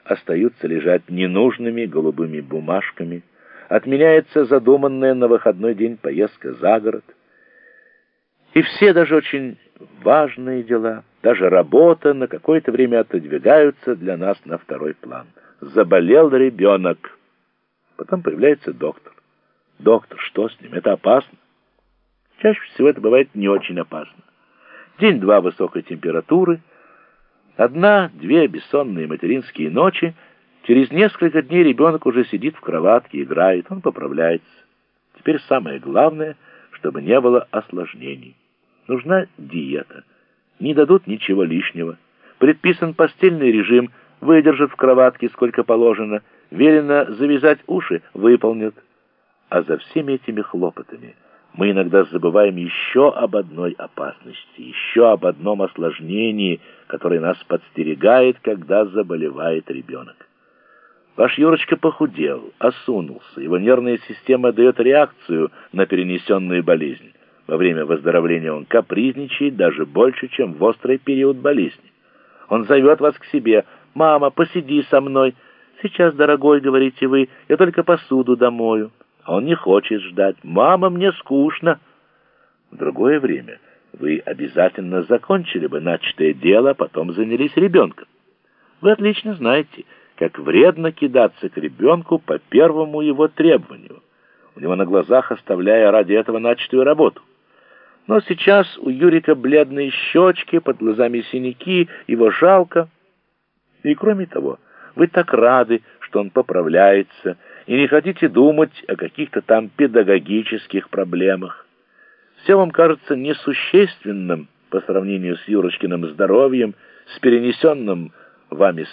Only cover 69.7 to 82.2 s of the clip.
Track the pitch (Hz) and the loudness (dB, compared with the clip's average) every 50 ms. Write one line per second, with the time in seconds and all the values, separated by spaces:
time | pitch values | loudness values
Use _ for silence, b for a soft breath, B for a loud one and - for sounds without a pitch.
69.7 | 76 76 78 71 71 92 117 131 123 - - 127 - - 123 92 78 73 87 113 | -2 -2 -8 -4 0 2 2 2 0 -4 -12 -12 -6 -6 -6 -4 -4 -2 0 0
70.7 | 113 _ - 123 131 131 - 139 139 131 135 139 135 127 131 147 147 117 87 - | 0 _ -2 -4 -4 -4 -2 -4 -2 0 0 0 -2 -2 -2 -2 -2 -2 -2 -4
71.7 | - _ _ _ _ _ b b b b b b b b b b 104 113 110 98 | -6 _ _ _ _ _ b b b b b b b b b b -4 -4 0 2
72.7 | 143 139 131 143 156 147 143 151 143 - - - - 139 113 113 110 104 - b | 2 4 6 4 4 4 2 -2 -2 -2 -12 -6 -6 -4 0 2 2 2 2 b
73.7 | b b b b b 135 160 160 151 147 143 139 - - 170 160 - 180 151 131 | b b b b b 0 2 2 2 2 0 -2 0 -2 -4 -2 -2 -8 -6 -2
74.7 | 147 147 139 - - 135 139 139 135 135 131 131 127 b b b b b b b | -2 -4 -2 2 0 0 0 0 0 0 0 0 -2 b b b b b b b
75.7 | b - - 202 - - 175 165 151 139 151 147 147 139 139 147 147 143 135 135 | b -10 -10 -8 -2 0 0 0 2 2 2 2 2 2 4 4 4 4 2 2
76.7 | 131 135 131 131 127 - 135 131 131 139 131 127 b b b b 143 151 190 170 | 2 2 0 0 -2 -2 -2 0 2 0 0 0 b b b b 2 2 2 2
77.7 | 165 - - - 175 - - - 135 131 127 123 123 120 123 123 120 117 113 113 | 2 -2 0 0 0 0 0 -2 -2 -2 2 0 0 2 2 0 0 0 -2 -2
78.7 | 110 110 107 110 _ _ _ _ _ _ - - 85 98 123 156 170 - - 92 | 0 -2 -4 -6 _ _ _ _ _ _ -10 -6 -6 -4 -2 -2 -4 -2 0 2
79.7 | 95 101 - - 110 104 92 92 87 92 98 98 90 _ - - 85 98 123 156 | 2 2 2 -2 -6 -6 -8 -10 -4 -2 -2 -2 -2 _ -10 -4 0 2 4 4
80.7 | 185 185 185 185 175 175 190 196 170 - - - 135 139 143 156 - - 160 170 | 4 2 0 -2 -2 0 -2 -2 -2 -4 -8 -4 0 0 0 0 -2 -2 -2 -2
81.7 | 151 - _ _ _ _ _ _ _ _ | -2 -2 _ _ _ _ _ _ _ _